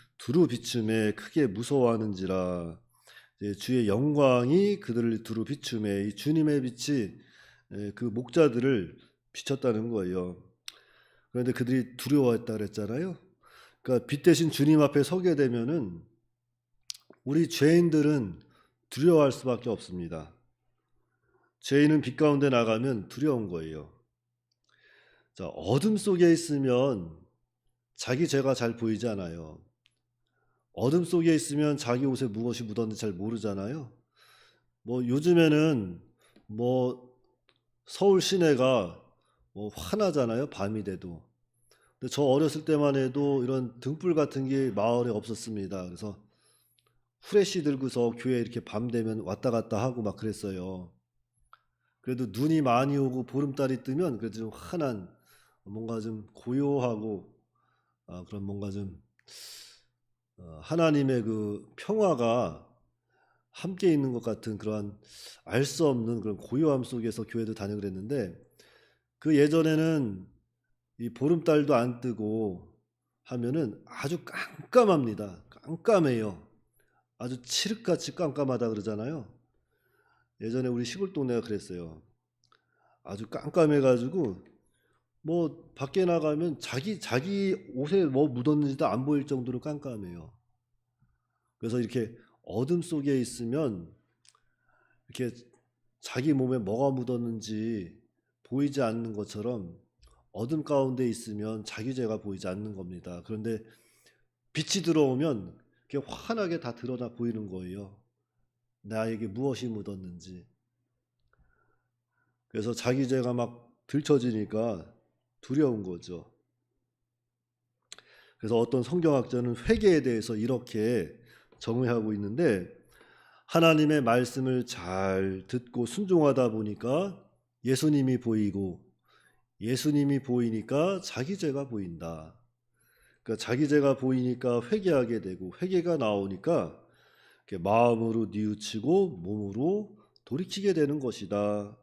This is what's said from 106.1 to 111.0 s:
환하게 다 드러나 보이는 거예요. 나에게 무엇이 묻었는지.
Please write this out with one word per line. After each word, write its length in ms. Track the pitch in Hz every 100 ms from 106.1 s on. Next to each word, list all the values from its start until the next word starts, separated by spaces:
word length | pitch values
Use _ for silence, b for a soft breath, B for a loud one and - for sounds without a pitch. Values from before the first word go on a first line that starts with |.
환하게 480 | - - 233 190 165
다 160 | 127
드러나 340 | 117 123 123 120
보이는 380 | - 120 110 104
거예요. 480 | 92 90 98 98 104 _ _ _ _ _ _ _ _
나에게 460 | 101 110 113 110 110
무엇이 400 | 101 139 110 120
묻었는지. 800 | 110 104 98 92 87 92 90 - _ _ _ _ _